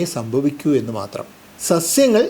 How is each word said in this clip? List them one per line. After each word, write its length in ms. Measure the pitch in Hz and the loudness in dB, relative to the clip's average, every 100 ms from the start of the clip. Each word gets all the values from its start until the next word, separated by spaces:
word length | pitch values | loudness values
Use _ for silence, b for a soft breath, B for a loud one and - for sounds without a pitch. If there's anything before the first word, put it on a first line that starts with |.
സംഭവിക്കൂ 640 | 170 151 113 131 143 143 151 | -2 -4 -2 0 0 -2 0
എന്ന് 200 | 135 110 | 0 0
മാത്രം. 340 | 110 101 - - - - - | -6 -8 -10 -12 -18 -20 -10
സസ്യങ്ങൾ 640 | - 170 165 277 262 214 | 0 0 2 2 4 4